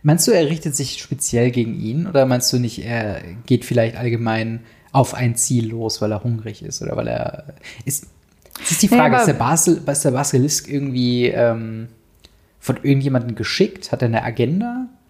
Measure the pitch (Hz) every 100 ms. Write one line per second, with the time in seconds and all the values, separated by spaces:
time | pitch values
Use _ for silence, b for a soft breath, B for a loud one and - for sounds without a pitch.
0 | 151 175 - 202 147 160 160 135 135 -
1 | - 131 - 117 123 123 113 - 107 135
2 | 175 139 131 127 - 127 120 - 113 117
3 | 107 95 85 101 - 123 - 123 113 117
4 | 120 117 117 113 113 113 b b b 131
5 | 123 - 120 117 - 127 110 117 113 -
6 | 107 104 120 113 110 104 - - - -
7 | 58 58 - - - - B B - -
8 | - _ _ _ _ - - 165 208 240
9 | 151 247 214 131 123 160 - 165 - 139
10 | 147 127 143 135 143 - - 143 139 127
11 | 123 123 120 - 120 113 113 110 113 _
12 | _ _ b b b b - 127 - 135
13 | 139 131 117 107 107 - 208 - - -
14 | 120 113 117 113 120 180 240 247 247 _